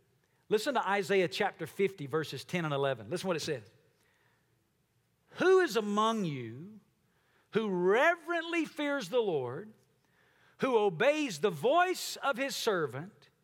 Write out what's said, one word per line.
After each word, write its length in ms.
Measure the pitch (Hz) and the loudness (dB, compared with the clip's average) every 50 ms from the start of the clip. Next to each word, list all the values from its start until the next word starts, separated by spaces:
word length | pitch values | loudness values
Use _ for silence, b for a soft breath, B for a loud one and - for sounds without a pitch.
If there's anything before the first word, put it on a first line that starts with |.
| _ _ _ _ _ _ _ _ _ _ | _ _ _ _ _ _ _ _ _ _
Listen 240 | 190 214 220 302 269 | 0 0 0 2 0
to 120 | 226 190 | 0 2
Isaiah 400 | 185 202 202 190 160 202 196 180 | 2 0 0 0 2 2 2 2
chapter 400 | 160 - - 208 190 - - 165 | 2 0 -2 -2 -2 -2 -6 -10
fifty, 400 | 143 - - 196 190 190 - 147 | -12 -2 -2 -2 -2 0 -4 -8
verses 380 | 135 127 160 151 - - 131 - | -4 -4 -4 -4 -4 -8 -12 -10
ten 220 | - - 180 165 | -6 -4 -4 -2
and 80 | 156 143 | 0 0
eleven. 320 | 139 139 139 135 110 110 107 | 0 0 0 0 -2 -4 -6
Listen 200 | 165 180 175 190 | -6 -6 -2 -2
what 80 | 175 151 | -2 -2
it 20 | |
says. 220 | - 165 151 120 104 - _ _ _ _ _ _ _ _ _ _ _ _ _ _ _ _ _ _ _ _ _ _ _ _ _ _ _ _ _ _ _ _ - | -2 -4 -6 -6 -8 -14 _ _ _ _ _ _ _ _ _ _ _ _ _ _ _ _ _ _ _ _ _ _ _ _ _ _ _ _ _ _ _ _ -6
"Who 240 | - 302 370 381 381 | 0 4 6 6 6
is 160 | 359 311 190 | 6 4 0
among 500 | 226 214 208 202 208 220 220 226 220 196 | -2 -2 0 0 2 2 2 2 0 -2
you 540 | 165 143 131 120 110 113 127 165 202 214 208 _ _ _ _ _ _ _ _ _ _ _ _ _ _ - | -4 -4 -6 -8 -10 -12 -14 -16 -16 -18 -20 _ _ _ _ _ _ _ _ _ _ _ _ _ _ -4
who 180 | 208 226 214 | -2 -2 0
reverently 960 | 190 180 175 185 202 240 285 330 349 349 311 311 349 339 320 339 330 339 311 | -2 0 2 4 4 6 6 4 4 2 -2 -4 -4 -4 -4 -2 -2 -2 -2
fears 420 | - - - 302 285 285 277 233 165 | -4 -4 -4 -2 -2 -2 -2 -4 -2
the 120 | 214 247 | 0 0
Lord, 500 | 226 202 170 143 123 120 123 156 208 220 - _ _ _ _ _ b b b b b b b b b b b b | 0 2 0 -2 -2 -4 -8 -10 -12 -14 -18 _ _ _ _ _ b b b b b b b b b b b b
who 180 | - 269 254 | -2 2 2
obeys 600 | 226 208 202 175 151 208 269 302 311 302 269 190 143 | 4 4 2 2 2 2 4 4 2 0 -4 -4 0
the 120 | 160 208 | 0 -2
voice 680 | 175 143 147 233 294 349 359 370 359 - - - - - - | -2 0 0 2 4 4 4 4 2 -4 -6 -8 -10 -4 -4
of 140 | 269 269 | -4 -2
his 180 | 208 269 277 220 | -2 -4 -4 -4
servant, 580 | - - 226 202 180 156 143 117 131 160 202 - _ - _ _ _ | -2 -2 0 0 0 -2 -4 -6 -8 -12 -12 -16 _ -20 _ _ _